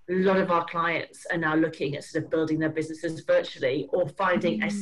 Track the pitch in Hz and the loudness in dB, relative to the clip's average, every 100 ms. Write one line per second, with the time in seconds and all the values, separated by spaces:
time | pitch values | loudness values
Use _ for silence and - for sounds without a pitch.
0 | - 185 190 190 175 170 165 170 170 160 | -4 2 4 4 4 2 0 -2 -2 -2
1 | - - - 175 160 160 160 - 139 143 | -6 -12 -6 -2 2 2 2 0 -4 -4
2 | - 160 - 160 156 156 156 156 156 160 | -6 -6 -2 0 0 0 0 -2 -4 -6
3 | 170 160 - 175 - - 135 139 - 180 | -6 -4 2 2 2 -2 -2 0 0 0
4 | 175 - 190 175 170 170 208 202 | 0 0 0 2 2 0 -2 -4